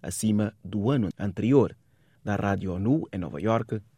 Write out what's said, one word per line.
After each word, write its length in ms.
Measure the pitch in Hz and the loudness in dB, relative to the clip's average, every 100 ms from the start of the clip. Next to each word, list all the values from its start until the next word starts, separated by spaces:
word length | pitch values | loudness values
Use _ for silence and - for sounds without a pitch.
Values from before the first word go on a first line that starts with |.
acima 500 | - - 107 107 107 - 90 | -8 -2 0 2 0 -4 -8
do 240 | 104 104 | -2 0
ano 200 | 143 98 - | 0 0 -4
anterior. 580 | 101 92 107 139 104 - _ _ _ _ | -6 -2 4 4 4 -2 _ _ _ _
Da 120 | - 101 | -4 -2
Rádio 380 | 101 98 95 | 0 -2 -2
onu 340 | 90 104 151 - | -2 0 0 -2
em 60 | 98 | -8
Nova 200 | 80 71 | -8 -4
Iorque 440 | 101 113 117 110 - | 0 0 -2 -8 -10